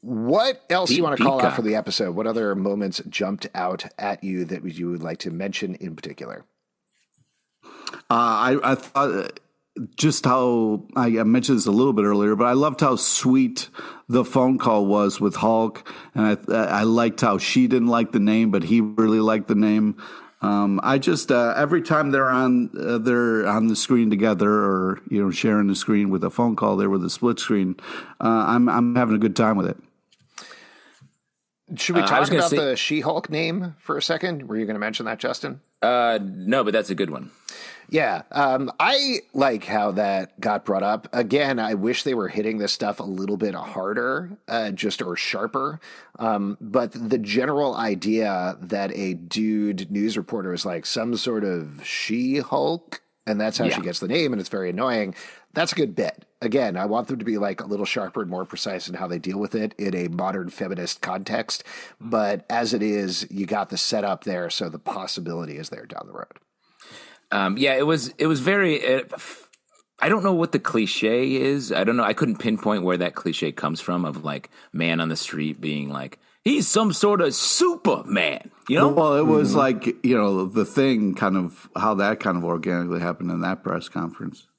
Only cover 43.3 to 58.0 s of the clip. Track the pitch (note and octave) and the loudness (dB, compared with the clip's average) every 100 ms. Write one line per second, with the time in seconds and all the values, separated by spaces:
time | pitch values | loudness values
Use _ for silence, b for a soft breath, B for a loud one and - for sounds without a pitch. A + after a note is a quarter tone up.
43.3 | G2+ G#2+ F#2 - - F#2+ G#2+ B2 C3+ F3 | -2 -4 -4 -8 -8 -4 -4 -2 -4 -8
44.3 | G3+ - A#2 G#2+ F#2+ G#2+ - F#2 F2 - | -16 -6 -4 -4 -4 -4 -4 -6 -6 -6
45.3 | G2+ A2 C3+ C#3 D#3+ B B B - A2+ | -4 -4 -4 -6 -8 B B B -6 -2
46.3 | G#2 G2+ G2+ A2 A#2 A#2+ A#2+ A2+ B2 G2+ | -2 -2 -6 -2 0 0 -6 -2 -2 0
47.3 | G#2+ B2+ C#3+ C#3+ A#2 A2+ F#2+ F#2+ A2 G#2+ | 0 0 0 0 -2 -2 -2 0 0 0
48.3 | F#2+ F#2 - F2+ G2+ G2 F#2+ F#2+ F2 E2+ | -2 -4 -6 -6 -4 -4 -4 -4 -6 -6
49.3 | A2 A2 G#2+ G#2 F#2+ F#2 G2+ G#2+ G#2+ F2 | -2 0 0 0 -2 -4 -2 -2 -2 -6
50.3 | A2+ F#2+ F2+ G2 E2+ - - A2+ A#2 - | -6 -4 -6 -4 -6 -6 -4 -2 -2 -2
51.3 | A2+ G2+ F2+ D2+ D2 - - - A2+ B2+ | -2 -2 -4 -6 -12 -10 -8 -4 -2 0
52.3 | C#3 C3 C#3 C#3+ E3+ _ - _ _ - | -2 -2 -2 0 -4 _ -18 _ _ -4
53.3 | G#2 A2 - A2+ - F2 F2 F#2+ C#3 D3+ | -2 -2 0 0 0 -4 -6 -2 0 0
54.3 | A2+ F2+ G#2 F#2 F2+ B2+ A#2 G2 F2+ B | -2 -4 -6 -4 -2 -2 0 -2 -6 B
55.3 | B B - E3+ - C#3 F#2 F2 - _ | B B -4 -2 0 -2 0 -4 -4 _
56.3 | _ A#2 B2+ A#2 F2+ G2+ A2 A2+ C3 G#2+ | _ -2 0 0 -2 -2 -2 -4 -6 -4
57.3 | G#2+ G2+ F#2 - G#2 G2 - | -2 -2 -4 -6 -6 -4 -4